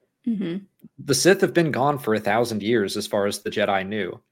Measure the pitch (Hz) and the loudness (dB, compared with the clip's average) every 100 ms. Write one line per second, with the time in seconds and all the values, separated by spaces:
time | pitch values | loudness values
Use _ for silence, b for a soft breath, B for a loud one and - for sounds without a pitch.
0 | _ _ 240 208 175 185 - _ - - | _ _ -6 -4 -4 -8 -12 _ -20 -8
1 | 139 139 170 190 185 - 160 113 139 139 | -2 2 4 4 4 2 2 2 0 0
2 | 113 107 101 107 120 107 101 117 95 104 | 0 0 2 0 0 -2 0 0 0 -4
3 | 104 107 101 101 - 104 104 98 95 107 | -4 0 0 -2 -6 -2 0 0 -2 -4
4 | 90 - _ | -6 -8 _